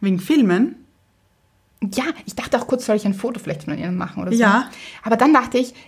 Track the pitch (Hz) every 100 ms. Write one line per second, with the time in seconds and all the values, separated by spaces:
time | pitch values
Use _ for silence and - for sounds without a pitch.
0 | 196 180 - 311 208 180 294 - _ _
1 | _ _ _ _ _ _ _ _ 196 -
2 | 294 320 - - - 240 - 254 - 214
3 | 208 196 240 247 - 147 - 147 170 180
4 | - - 180 233 220 220 269 - - -
5 | 220 226 269 285 233 254 254 -